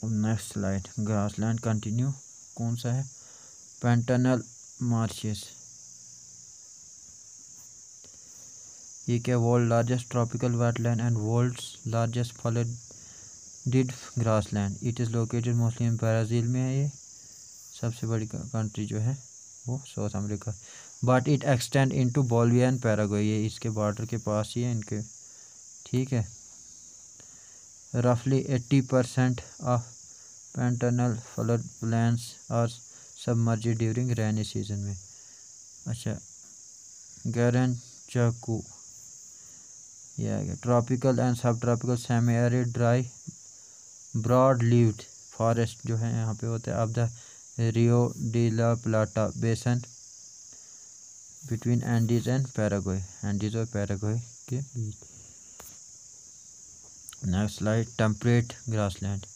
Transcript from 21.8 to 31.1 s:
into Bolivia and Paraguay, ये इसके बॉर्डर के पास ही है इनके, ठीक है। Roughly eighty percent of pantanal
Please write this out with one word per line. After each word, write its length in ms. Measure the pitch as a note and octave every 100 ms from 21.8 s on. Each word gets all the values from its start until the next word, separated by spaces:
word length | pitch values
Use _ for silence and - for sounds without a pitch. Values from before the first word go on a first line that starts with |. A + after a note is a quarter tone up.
| C3+ C#3
into 200 | B2+ B2 C3
Bolivia 380 | A#2 A#2 A#2+ B2+
and 100 | C3 A#2+
Paraguay, 380 | G#2+ G#2 G#2
ये 220 | G#2 G#2+ G#2+
इसके 240 | - A#2 G#2+
बॉर्डर 240 | G#2 G#2 A2
के 120 | A#2 -
पास 240 | G#2+ G#2+ -
ही 60 |
है 100 | A#2+
इनके, 300 | A2+ G#2 G#2+ G#2+ - - - - - - - -
ठीक 280 | B2 C3
है। 120 | B2+ G#2 - - - - - - - - - - - - - - - - B2 A#2+
Roughly 340 | A#2+ C3+ C3+ C3 C3
eighty 260 | B2 C#3 C3
percent 480 | C3 B2+ - B2+ B2 - - C#3
of 80 | B2 A#2+ - - - - - - -
pantanal 580 | B2 A#2+ B2 A#2+ B2